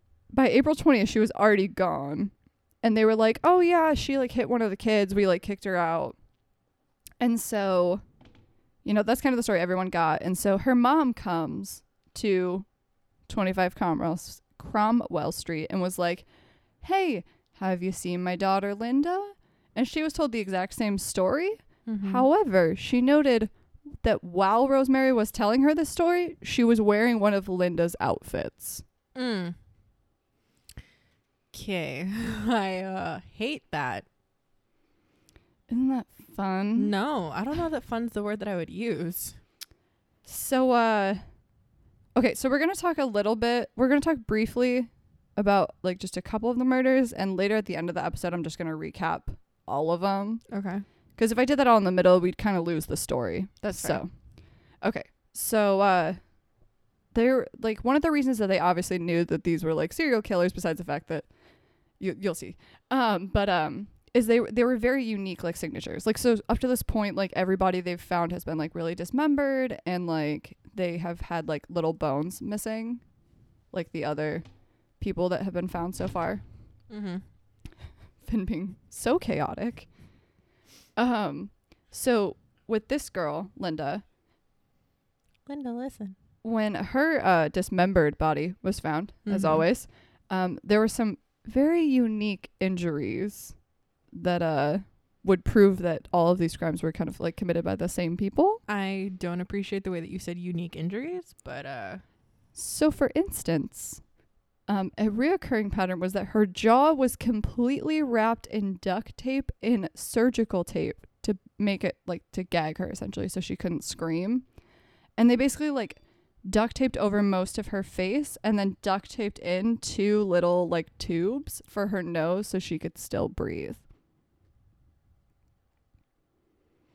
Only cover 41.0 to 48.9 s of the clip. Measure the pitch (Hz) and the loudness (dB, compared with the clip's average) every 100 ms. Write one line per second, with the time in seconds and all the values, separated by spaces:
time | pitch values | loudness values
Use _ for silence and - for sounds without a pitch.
41 | 196 196 - - _ _ _ _ _ _ | 0 -2 -8 -20 _ _ _ _ _ _
42 | _ - 226 - 262 269 320 392 359 311 | _ 2 2 0 0 2 0 0 -2 0
43 | 269 208 208 220 233 240 - - 254 285 | 0 0 0 0 0 0 -2 0 2 4
44 | 330 294 - 214 220 247 247 247 240 _ | 2 -2 0 0 0 2 2 2 -2 _
45 | _ _ _ - 202 202 170 - 185 180 | _ _ _ -2 4 4 2 -2 -4 -4
46 | 190 - - 220 226 247 254 254 262 262 | -6 -10 -6 -4 -2 0 2 2 4 4
47 | 240 - 196 190 202 214 208 165 170 170 | 2 -2 -4 0 0 0 -2 -6 -4 -4
48 | 156 - 180 175 156 - 165 156 156 | -6 -4 -4 -4 -6 -6 -8 -6 -10